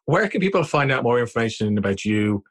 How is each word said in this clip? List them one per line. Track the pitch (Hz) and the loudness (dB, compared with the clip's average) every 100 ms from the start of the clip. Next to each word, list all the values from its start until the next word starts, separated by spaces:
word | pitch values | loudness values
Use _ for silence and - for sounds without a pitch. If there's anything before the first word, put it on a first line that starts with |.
| - | -2
Where | 165 208 | 0 0
can | 240 | 0
people | 185 190 | 0 0
find | 151 151 135 | 0 0 0
out | 131 | 0
more | 123 120 | 2 0
information | 117 - 113 - 107 104 | 0 -2 -2 -2 -2 0
about | 98 98 | 0 -2
you, | 107 107 104 101 - | -2 0 0 -2 -6